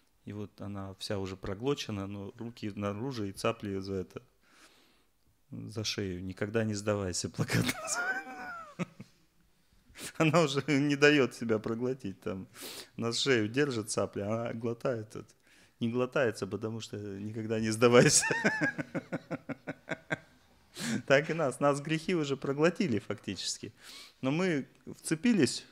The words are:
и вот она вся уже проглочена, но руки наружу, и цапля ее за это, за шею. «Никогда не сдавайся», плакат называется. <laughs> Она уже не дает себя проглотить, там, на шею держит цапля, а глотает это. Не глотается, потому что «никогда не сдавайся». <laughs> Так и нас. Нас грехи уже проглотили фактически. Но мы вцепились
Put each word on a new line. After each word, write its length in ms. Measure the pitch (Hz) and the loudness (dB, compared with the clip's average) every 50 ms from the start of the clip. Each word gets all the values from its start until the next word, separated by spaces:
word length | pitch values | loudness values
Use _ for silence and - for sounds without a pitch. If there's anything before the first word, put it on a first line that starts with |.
| _ _ _ _ _ | _ _ _ _ _
и 80 | 110 104 | -12 -10
вот 280 | 104 104 98 _ - | -10 -10 -12 _ -12
она 320 | 101 101 101 98 98 98 95 | -12 -10 -10 -10 -10 -10 -12
вся 220 | - - - 107 98 | -10 -6 -4 -4 -4
уже 160 | 98 92 95 92 | -4 -4 -6 -8
проглочена, 720 | - 104 98 98 120 139 143 143 - - 107 98 98 98 | -8 -8 -8 -4 -2 -2 -2 -2 -4 -6 -6 -6 -6 -8
но 260 | 101 101 98 98 - - | -8 -10 -12 -12 -12 -12
руки 340 | 113 117 120 - - 107 98 | -12 -12 -12 -10 -10 -8 -6
наружу, 500 | 107 104 101 101 104 120 139 131 113 104 | -4 -4 -4 -4 -4 -6 -6 -6 -6 -6
и 60 | 98 | -6
цапля 380 | 95 - - 113 113 - - 101 | -4 -2 -2 -2 -2 -2 -4 -6
ее 120 | 98 98 | -6 -6
за 120 | 95 98 98 | -4 -4 -4
это, 280 | 95 90 - - 113 - _ _ _ _ _ _ - - - _ _ _ _ _ _ _ _ _ _ _ _ _ _ _ _ | -4 -4 -6 -10 -16 -18 _ _ _ _ _ _ -20 -20 -20 _ _ _ _ _ _ _ _ _ _ _ _ _ _ _ _
за 320 | 120 113 113 110 107 110 104 | -14 -12 -12 -10 -8 -8 -6
шею. 400 | - - - 101 95 90 90 95 | -6 -4 -4 -4 -6 -6 -6 -8
«Никогда 400 | 92 92 - 107 104 107 113 110 | -8 -8 -6 -4 -2 0 0 0
не 100 | 110 104 | 0 -2
сдавайся», 560 | 101 104 107 104 104 98 90 87 - - - | -2 0 0 0 0 0 -2 -2 -4 -6 -6
плакат 360 | - - 160 - - 117 - | -4 -4 -2 0 0 0 2
называется. 340 | - - 679 622 640 - 719 719 762 762 784 784 784 784 740 740 719 698 679 659 605 571 539 | 0 -2 -4 -6 -6 -4 -2 -2 -2 -2 -4 -6 -10 -12 -12 -12 -12 -12 -12 -14 -12 -10 -10
<laughs> 1400 | - - - - - - _ _ _ _ _ _ _ _ _ _ _ _ _ _ _ _ - - - - - - | -10 -10 -10 -14 -20 -20 _ _ _ _ _ _ _ _ _ _ _ _ _ _ _ _ -18 -16 -14 -8 -2 2
Она 240 | 160 156 143 175 | 2 4 6 4
уже 220 | 165 139 135 139 135 - | 4 4 2 0 0 2
не 280 | 147 139 143 147 143 | 2 4 4 2 4
дает 380 | 139 143 147 151 147 127 113 - | 6 8 8 8 8 6 4 2
себя 260 | - 123 113 110 107 | -2 -2 0 0 0
проглотить, 600 | 110 120 113 113 123 123 131 135 - 98 92 - | 0 -2 -4 -2 -2 -4 -4 -4 -6 -10 -10 -8
там, 260 | - 95 95 95 104 - - - - - - - - - _ - | -6 -6 -6 -6 -8 -12 -14 -14 -14 -14 -12 -14 -16 -14 _ -4
на 160 | 113 117 117 | -4 -2 -2
шею 340 | - - 139 131 113 107 107 | 0 2 4 4 4 4 2
держит 440 | 117 135 147 143 123 113 104 - | 0 0 0 0 0 -2 -4 -2
цапля, 320 | - 101 101 92 - 110 98 101 113 117 117 117 | -2 -2 -2 -2 -2 -4 -4 -2 -2 -2 -4 -6
а 40 | 120 | -6
глотает 640 | 113 117 113 117 - - 143 123 110 107 - - | -4 -4 -4 -4 -2 -2 -2 -2 -4 -6 -10 -12
это. 200 | - - - _ _ _ _ - - - _ _ - | -14 -14 -14 _ _ _ _ -20 -20 -20 _ _ -4
Не 100 | 120 117 | -2 0
глотается, 580 | 117 123 127 123 - 165 135 113 107 - 110 95 | 0 0 0 0 2 2 2 2 0 -2 -4 -6
потому 320 | 104 98 113 110 113 113 | -4 -4 -4 -4 -6 -6
что 160 | 107 - - 104 | -8 -10 -10 -8
«никогда 600 | 104 104 98 98 101 107 110 117 110 110 113 110 | -8 -8 -8 -8 -8 -8 -6 -6 -4 -2 -2 0
не 120 | 113 110 | 0 0
сдавайся». 540 | 110 110 123 120 120 123 151 151 - - - - | 4 6 8 10 10 10 10 10 8 6 4 2
<laughs> 60 | 906 932 - - 880 855 - - - - - - - - - - - - - - - - - - 135 - _ - 135 - _ - - - - - 156 - - - _ _ _ _ _ _ _ _ - - 156 240 220 - - - | 2 0 0 0 0 0 0 -2 -2 -4 -6 -8 -8 -10 -8 -8 -8 -10 -8 -8 -10 -10 -8 -10 -12 -10 _ -14 -14 -12 _ -10 -10 -10 -8 -8 -8 -8 -8 -12 _ _ _ _ _ _ _ _ -12 -10 -6 -4 -4 -2 2 4
Так 220 | 139 143 151 160 | 6 6 6 4
и 40 | 156 | 0
нас. 260 | 170 156 131 123 - | 0 0 -2 0 2
Нас 220 | 143 143 139 143 | 2 2 2 2
грехи 340 | 139 156 160 160 156 - 185 | 0 -2 -2 -2 0 0 0
уже 220 | 165 151 139 135 127 | 0 0 0 -2 -2
проглотили 640 | - 143 139 143 151 175 180 - 208 156 113 98 | -2 -2 0 2 4 2 4 2 0 2 0 0
фактически. 720 | - - 104 - - - 95 - - - - - - 104 - _ - - - - - - - _ | -2 -4 -8 -8 -8 -8 -8 -6 -6 -6 -8 -8 -10 -14 -16 _ -20 -20 -18 -18 -20 -20 -12 _
Но 100 | - 131 | -2 -2
мы 360 | 143 165 185 185 165 139 123 - - _ - - 107 - | 0 0 0 0 0 0 -2 -6 -10 _ -18 -18 -16 -10
вцепились 680 | - - 165 156 - 240 226 190 135 - - - - - | -6 -4 -2 0 2 4 4 6 4 4 2 0 -10 -12